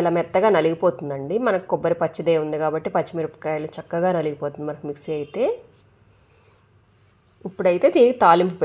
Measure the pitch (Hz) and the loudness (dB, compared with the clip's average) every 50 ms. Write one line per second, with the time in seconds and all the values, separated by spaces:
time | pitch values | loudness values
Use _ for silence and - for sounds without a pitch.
0 | 175 170 170 170 165 - - 190 - - 185 165 156 165 165 160 196 180 170 - | 4 2 2 0 0 0 0 2 2 4 4 4 2 2 0 0 0 0 0 -2
1 | 151 143 139 139 139 143 185 226 254 233 190 180 185 - 190 151 151 165 170 170 | -6 -8 -8 -8 -6 -6 -4 -2 0 0 0 -2 -2 -4 -4 -2 0 -2 0 0
2 | 170 156 160 - 156 147 165 156 151 151 156 151 156 156 151 160 - 196 175 175 | -2 -4 -4 -2 0 0 0 2 0 -2 -2 -2 -2 -2 -2 -4 -4 -2 -2 -2
3 | 156 - - 165 156 156 - - - 156 156 151 151 151 - - - - - 170 | -4 -4 -4 -6 -6 -6 -8 -8 -6 -6 -4 -4 -6 -8 -10 -14 -10 -6 -4 -2
4 | 175 185 180 165 151 156 143 139 151 143 143 143 151 151 143 143 - 147 143 143 | 0 0 0 0 -2 -4 -4 -6 -6 -8 -6 -8 -8 -8 -8 -8 -10 -12 -12 -10
5 | - - 156 151 147 143 - 196 254 403 480 - - - _ _ _ _ _ _ | -8 -8 -6 -6 -8 -8 -4 -2 -2 -2 -2 -4 -10 -18 _ _ _ _ _ _
6 | _ _ _ _ _ _ _ _ _ _ _ _ _ _ _ _ _ _ _ _ | _ _ _ _ _ _ _ _ _ _ _ _ _ _ _ _ _ _ _ _
7 | _ _ _ _ _ - - - - 190 185 - 190 185 175 180 - - - 320 | _ _ _ _ _ -20 -20 -16 -14 -12 -8 -2 0 2 2 4 4 4 6 6
8 | 233 247 247 240 202 175 170 175 180 185 170 - | 6 6 6 6 6 6 6 6 4 0 0 -2